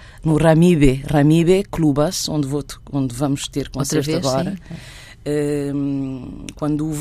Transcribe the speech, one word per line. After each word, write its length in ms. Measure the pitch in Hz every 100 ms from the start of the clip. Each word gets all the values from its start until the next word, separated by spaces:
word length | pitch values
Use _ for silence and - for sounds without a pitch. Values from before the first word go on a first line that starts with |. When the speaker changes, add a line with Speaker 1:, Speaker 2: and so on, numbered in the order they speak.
| - -
Speaker 1:
no 140 | 160 151
Ramibe, 680 | 160 160 175 170 139 135 135
Ramibe 540 | 147 147 160 165 185
Clubas, 640 | 202 - 160 139 151 185 -
onde 180 | 156 139
vou 140 | 147
to-, 180 | 139 - -
onde 240 | 143 131 120
vamos 320 | 147 139 -
ter 140 | 143 -
Speaker 2:
Outra 120 | -
Speaker 1:
concerto 260 | 139 151 143
Speaker 2:
vez, 140 | 160 135
Speaker 1:
agora. 260 | 131 190 196
Speaker 2:
sim. 200 | - 165 - - - - - 147 147 147 143
Speaker 1:
Hum, 720 | 143 139 139 135 131 - - - -
quando 300 | 151 151 156
o 60 | 151